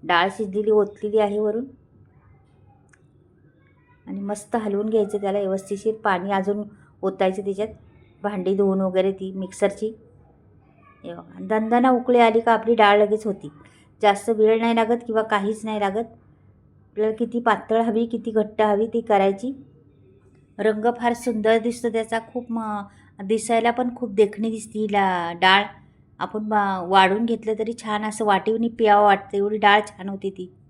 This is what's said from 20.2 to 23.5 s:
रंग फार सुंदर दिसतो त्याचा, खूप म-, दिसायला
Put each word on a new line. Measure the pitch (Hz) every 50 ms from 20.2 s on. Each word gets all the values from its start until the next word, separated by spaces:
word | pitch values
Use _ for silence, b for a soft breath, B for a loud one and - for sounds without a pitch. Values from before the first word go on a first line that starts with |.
| _ _ _ _ _ _ _ -
रंग | 202 220 214 214 214 240 240 240
फार | 240 240
सुंदर | 233 233 - 247 226 214 208 220 226 226
दिसतो | 220 240 233 240 - 233
त्याचा, | 214 226 220 220 233 226
खूप | 226 - - 247 240 240
म-, | 226 226 220 214 208 202 202 196 b b b b b - 196
दिसायला | 190 226 220 214 -